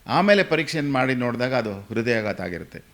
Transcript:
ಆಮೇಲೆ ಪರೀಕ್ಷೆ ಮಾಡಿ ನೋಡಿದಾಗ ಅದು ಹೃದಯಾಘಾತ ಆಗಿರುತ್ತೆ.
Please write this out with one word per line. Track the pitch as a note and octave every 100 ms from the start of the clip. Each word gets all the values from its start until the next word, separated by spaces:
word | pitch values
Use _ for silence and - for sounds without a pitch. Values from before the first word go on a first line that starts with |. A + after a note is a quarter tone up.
| -
ಆಮೇಲೆ | C#3 G3+ G3+
ಪರೀಕ್ಷೆ | F#3 D#3+ D3 D#3+
ಮಾಡಿ | C#3+ C3 C3 B2
ನೋಡಿದಾಗ | B2 A#2 B2
ಅದು | B2+ A2
ಹೃದಯಾಘಾತ | G2 G2+ A2+ A#2 A2+ G#2+ F#2
ಆಗಿರುತ್ತೆ. | F#2 E2+ F2+ - -